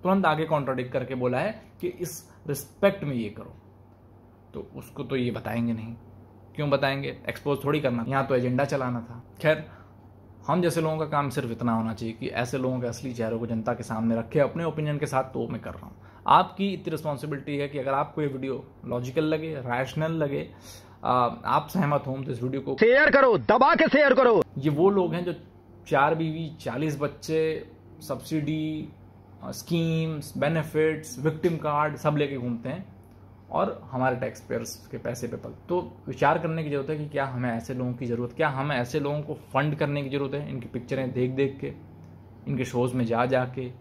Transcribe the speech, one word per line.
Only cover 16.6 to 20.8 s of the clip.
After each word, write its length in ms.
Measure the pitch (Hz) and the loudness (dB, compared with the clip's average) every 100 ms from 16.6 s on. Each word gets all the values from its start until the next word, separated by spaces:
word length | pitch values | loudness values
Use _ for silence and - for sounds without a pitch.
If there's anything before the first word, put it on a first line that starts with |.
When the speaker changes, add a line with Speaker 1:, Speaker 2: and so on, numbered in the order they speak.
| 196 | -2
Speaker 1:
इतनी 180 | 170 165 | -2 -4
responsibility 680 | 156 160 139 151 143 131 143 | -4 -4 -6 -6 -8 -4 -4
है 120 | 143 | -2
कि 100 | 143 | -4
अगर 140 | 131 | 0
आपको 280 | 135 147 - | 0 0 -2
ये 60 | 147 | -2
video 360 | 131 135 123 - - 127 | -2 -4 -4 -8 -14 -6
logical 380 | 123 123 131 | -4 -2 0
लगे, 300 | 156 156 160 | 0 0 -2
rational 580 | 147 123 120 131 - 160 | -6 -2 -2 -2 -2 -2
लगे, 360 | 160 147 143 - - - - | 0 0 -2 -6 -12 -20 -20